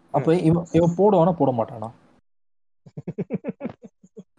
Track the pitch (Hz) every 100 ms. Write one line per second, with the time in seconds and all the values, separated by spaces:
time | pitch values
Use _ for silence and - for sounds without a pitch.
0 | _ 139 131 170 160 170 170 165 170 175
1 | 202 190 170 170 135 120 110 117 110 -
2 | _ _ _ _ _ _ _ _ - -
3 | - - 185 254 - - 277 - - _
4 | _ - -